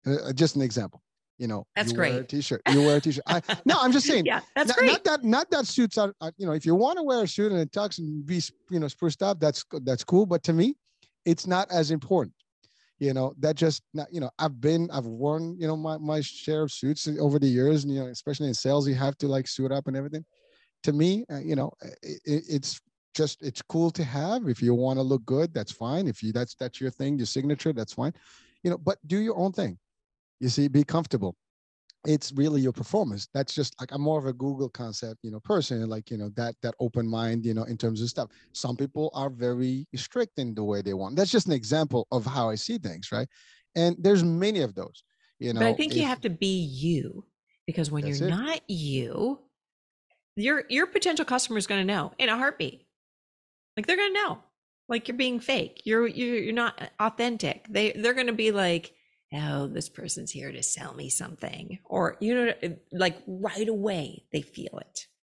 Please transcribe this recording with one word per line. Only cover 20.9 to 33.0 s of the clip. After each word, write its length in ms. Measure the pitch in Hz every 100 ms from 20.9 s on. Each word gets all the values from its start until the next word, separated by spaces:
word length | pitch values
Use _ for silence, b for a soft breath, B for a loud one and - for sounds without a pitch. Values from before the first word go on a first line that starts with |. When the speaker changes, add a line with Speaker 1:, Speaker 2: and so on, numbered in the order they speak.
Speaker 1:
me, 320 | 147 170 202 240
uh, 60 | 143
you 180 | 160 160
know, 160 | 165 -
i-, 40 | -
i-, 340 | - - - -
it's 540 | 147 165 147 135 - _ _ _
just, 280 | - 151 -
it's 200 | 147 -
cool 280 | - 165 170
to 140 | 165
have. 420 | 143 139 160 247 190
If 160 | 117
you 120 | 120
wanna 280 | 120 131 131
look 220 | 131 135
good, 280 | 110 135 170
that's 200 | 143 101
fine. 340 | - 113 156 185
If 160 | 107
you, 100 | 110
that's, 220 | 113 123
that's 260 | - 127 -
your 100 | 131
thing, 260 | - 139 147
your 100 | 113
signature, 460 | 135 139 139 165
that's 220 | 127 107
fine. 180 | - 139 - b b b b
You 80 | 175
know, 80 | 175
but 200 | 165 202 151
do 100 | 190
your 180 | 220 190
own 140 | 190
thing. 280 | 190 - 90 _ _ _ _ _ _
You 80 | 127
see, 200 | 117 143
be 160 | 143
comfortable. 520 | 143 165 156 117 95 - _ _ _ _ _ _ 151
It's 260 | 151 -
really 280 | 139 151 147
your 120 | 131
performance. 560 | 120 120 208